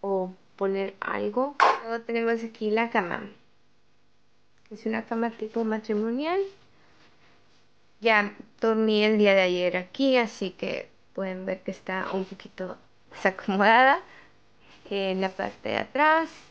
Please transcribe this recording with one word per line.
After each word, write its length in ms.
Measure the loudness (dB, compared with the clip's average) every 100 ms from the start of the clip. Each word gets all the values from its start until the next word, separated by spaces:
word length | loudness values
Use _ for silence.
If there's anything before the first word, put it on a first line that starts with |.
o 320 | -2 -2 -4 -8 _ -4
poner 400 | -2 -2 -4 -6
algo. 560 | -6 -4 -4 -2 -4 2 2 2
Luego 200 | -4 -8
tenemos 400 | -4 -2 0 -2
aquí 280 | -4 -6 -2
la 180 | 0 0
cama. 320 | 0 -2 -6 -8 -18 -20 -20 -20 -20 _ _ -20 _ _ _ _ _ _
Es 160 | -10 -6
una 180 | -6
cama 280 | -4 -4 -4
tipo 320 | -4 -6 -4
matrimonial. 760 | -2 -2 -2 -2 -2 -2 -2 -2 -4 -8 -20 _ -20 _ -20 _ _ _ _ _ _ _ _ _
Ya 320 | 2 4 2 -6 -20 -4
dormí 440 | 0 2 2 4
el 140 | 4 4
día 160 | 6
de 80 | 6
ayer 360 | 4 2 0 -2
aquí, 400 | -8 -2 2 2
así 340 | 0 -4 -8
que 380 | -6 -6 -6 -10 _ _
pueden 320 | -8 -8 -6 -6
ver 160 | -6
que 100 | -8
está 360 | -10 -6 -6 -4
un 120 | -4 -6
poquito 520 | -10 -18 -12 -10 -10 -18 _ _
desacomodada. 880 | -2 -2 -2 -2 2 6 8 8 4 0 -20 -20 -20 _ -20 -20 -20 -8
En 320 | -4 -2 0
la 80 | -2
parte 400 | -4 -8 -6 -6
de 80 | -4
atrás 520 | -4 0 2 2 0 -10 -20